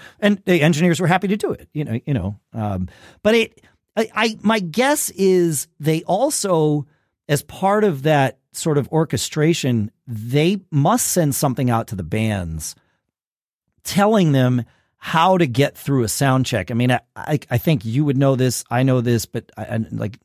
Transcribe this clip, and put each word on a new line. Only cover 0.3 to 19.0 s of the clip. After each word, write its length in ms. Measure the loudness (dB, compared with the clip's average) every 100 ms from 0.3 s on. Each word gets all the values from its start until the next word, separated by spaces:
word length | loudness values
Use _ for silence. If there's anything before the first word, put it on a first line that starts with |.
| 0
the 160 | 0 2
engineers 380 | 2 2 2 2
were 60 | 2
happy 200 | 0 0
to 80 | -2
do 160 | -4
it, 160 | -6 -8
you 120 | -8
know, 160 | -6 -6 -2
you 80 |
know. 240 | -4 -4 -8 _
Um, 360 | -8 -6 -4 -6 -10 -20 _
but 120 | 0
it, 260 | 2 0 -8 _ _ _ -4
I, 120 | -4
I, 240 | -2 -2 0
my 160 | 0 0
guess 500 | 0 0 0 0 -2
is 560 | 0 2 4 2 -2 -8 _
they 220 | -2 -2
also, 800 | -2 0 0 -2 0 2 2 0 -4 _ _ _ -4
as 140 | -4
part 420 | -4 -4 0 2
of 180 | 2 0
that 360 | 0 2 2 -4 _
sort 260 | -8 -2 0
of 100 | 0
orchestration, 1000 | -2 0 -2 -4 0 0 2 0 0 -2 -8 -12
they 540 | -10 -2 0 2 0 -2
must 360 | 0 2 2 0
send 260 | 0 0
something 360 | 0 -2 0 0
out 180 | 0 -2
to 80 | -8
the 60 |
bands 680 | -4 -2 -2 -2 -4 -8 -10 -16 _ _ _ _ _ _ _ _ _ _
telling 480 | -6 0 2 4 4
them 320 | 4 2 0 -4 _ _ _
how 380 | -4 0 2 4
to 80 | 2
get 320 | 2 -2 -2
through 240 | -2 0
a 60 | 0
sound 360 | 0 2 2
check. 260 | 0 -2 -2
I 40 |
mean, 160 | 0 0
I, 100 | 0 -4
I, 240 | -14 -4 -4 -2
I 80 | -2
think 260 | 0 -2
you 200 | -2 -2
would 120 | 0 2
know 180 | 2
this, 300 | 2 0 -2 -4
I 140 | -2
know 180 | 2 2